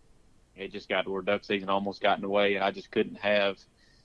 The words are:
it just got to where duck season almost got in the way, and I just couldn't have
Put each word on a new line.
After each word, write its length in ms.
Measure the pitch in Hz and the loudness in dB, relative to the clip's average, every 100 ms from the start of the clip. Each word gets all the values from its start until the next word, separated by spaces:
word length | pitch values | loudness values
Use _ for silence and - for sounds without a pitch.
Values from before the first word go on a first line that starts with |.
| - - - - _ - | -20 -20 -20 -20 _ -12
it 160 | 98 | -10
just 180 | 101 - | -10 -4
got 140 | 95 | -2
to 80 | 95 | -2
where 100 | 95 | -2
duck 220 | 92 101 | 0 -2
season 260 | - 104 95 | 0 -2 0
almost 320 | 98 98 95 | 0 -2 0
got 160 | 101 95 | 0 0
in 60 | |
the 60 | 98 | 0
way, 260 | 101 101 98 | 2 2 2
and 80 | |
I 80 | 98 | 0
just 180 | 98 - | -2 -4
couldn't 300 | 113 104 - | -2 -2 -2
have 400 | 104 104 101 98 - _ _ _ | 0 2 2 -2 -12 _ _ _